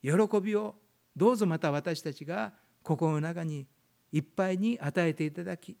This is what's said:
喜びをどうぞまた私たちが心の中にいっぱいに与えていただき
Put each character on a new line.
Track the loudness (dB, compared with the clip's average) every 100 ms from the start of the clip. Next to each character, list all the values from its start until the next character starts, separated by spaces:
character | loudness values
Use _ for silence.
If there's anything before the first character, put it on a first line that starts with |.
喜 | 2 4 4 2
び | 0 -2
を | -4 -10 _ _ _ 2
ど | 4
う | 4
ぞ | 2
ま | 2
た | 0
私 | 0 -2 -4
た | -6
ち | -10
が | -8 -6 -6 -8 _ _
心 | -2 0 2
の | 0
中 | -2 -4
に | -6 -6 -12 _ _ _ _
い | -4
っ |
ぱ | -2 -2 0
い | 2
に | 0 0
与 | -2 2 2
え |
て | 2
い | -4
た | -4
だ | -8 -10
き | -12 -20